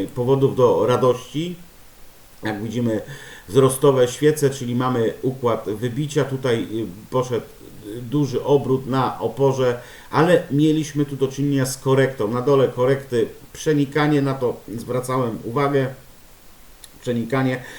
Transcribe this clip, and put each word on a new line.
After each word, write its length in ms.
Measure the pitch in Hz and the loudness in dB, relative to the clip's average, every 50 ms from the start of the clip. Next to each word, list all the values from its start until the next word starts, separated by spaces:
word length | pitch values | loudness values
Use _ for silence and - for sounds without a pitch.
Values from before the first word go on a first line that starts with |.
| 95 | -2
e, 40 | 87 | -4
powodów 480 | - 120 123 123 139 135 135 120 98 | -4 -4 0 2 2 4 2 0 2
do 300 | 110 123 113 92 85 104 | 4 4 4 4 4 2
radości. 680 | 120 127 120 127 127 120 120 - - - 147 170 180 175 175 - - - - - - - - - - - - - - - - - | 2 2 4 4 2 2 0 -4 -8 -6 -6 -6 -6 -8 -12 -16 -20 -20 -20 -20 -20 -20 -20 -20 -20 -20 -20 -20 -20 -20 -10 -8
Jak 200 | 107 107 101 107 | -6 -6 -6 -6
widzimy, 380 | 104 101 123 120 117 110 101 - - 135 - - - - - - - | -6 -4 -2 -2 0 -2 -2 -4 -8 -14 -16 -16 -18 -20 -20 -10 0
wzrostowe 600 | 101 131 131 131 135 - - 143 131 131 123 120 | 4 4 4 4 4 4 4 4 6 6 4 2
świece, 420 | - - 147 151 151 147 143 131 | 2 2 2 2 2 4 0 0
czyli 260 | - - 127 120 120 | 0 -2 -6 -4 -2
mamy 380 | 123 127 127 127 120 113 107 - - | 0 0 0 0 0 0 0 -2 -2
układ 440 | - 135 131 - 120 120 110 - - | -4 -4 -4 -2 0 0 0 0 -2
wybicia. 580 | 92 107 101 123 123 117 139 151 147 - 151 131 | -6 -6 -4 -4 -6 -4 -4 -6 -2 0 0 0
Tutaj, 400 | - 135 131 - 127 117 117 95 | 0 -2 -4 -2 -2 0 0 -2
y, 220 | 101 104 113 110 92 90 107 - - | -4 -6 -6 -6 -6 -10 -14 -14 -4
poszedł, 360 | - 127 120 123 120 104 - - - - - - 87 92 104 104 | -2 -2 -2 0 -4 -6 -6 -8 -20 -20 -20 -20 -20 -18 -16 -14
y, 140 | 107 123 | -12 -12
duży 420 | 123 113 135 151 147 127 123 104 92 | -8 -4 -2 -2 0 0 -2 -4 0
obrót 440 | 123 143 139 110 120 131 131 135 117 | 2 2 2 4 2 -2 -2 -2 -2
na 320 | 131 131 123 110 - - | 0 0 0 0 -2 -4
oporze, 600 | 107 117 - 131 139 135 - 127 131 123 120 - - - - - - - | -4 -4 -2 2 2 2 2 2 0 0 0 -2 -6 -16 -20 -20 -16 -4
ale 320 | - 135 160 175 175 - - - | 0 2 4 4 4 2 2 2
mieliśmy 540 | 131 143 151 156 156 156 151 147 - 147 143 | 0 2 4 4 2 2 -2 -4 -2 -2 -2
tu 100 | 143 143 | -2 -2
do 120 | 131 135 127 | -4 -4 -4
czynienia 380 | - - 143 143 139 135 127 | -2 -2 -2 0 0 0 0
z 120 | 123 - - | -2 -4 -4
korektą. 500 | - 135 131 135 135 131 - - 107 101 | 0 2 4 4 4 2 0 -2 -4 -2
Na 140 | 120 123 | -2 -2
dole 260 | 123 147 139 135 127 117 | 2 4 4 4 4 2
korekty, 600 | - 123 123 131 139 135 - - 123 117 - - - - - - - | 2 0 2 2 2 0 -2 -2 0 0 0 0 -4 -16 -20 -20 -16
przenikanie, 680 | - - 156 151 143 143 135 - 151 147 151 151 143 | -6 -2 0 2 2 0 0 0 0 2 2 2 2
na 120 | 139 139 131 | 2 0 -2
to 240 | 131 123 117 - - - - 101 117 | -2 -2 -4 -4 -4 -10 -12 -12 -10
zwracałem 600 | 117 117 123 127 123 - 127 131 127 113 107 - - | -8 -4 -4 -4 -4 -2 -2 -2 -2 -2 -4 -6 -8
uwagę. 440 | 107 120 147 143 139 143 139 131 123 - - - - - - - - - - - - - - - - - - - - - - | -6 -2 0 0 2 2 0 0 0 -4 -10 -18 -20 -20 -20 -20 -20 -20 -20 -20 -20 -20 -20 -20 -20 -20 -20 -20 -20 -20 -12
Przenikanie. 640 | - 123 120 117 113 113 135 131 131 131 127 127 - - - | -6 -4 -4 -2 -2 -2 -2 0 0 0 -2 -4 -8 -12 -16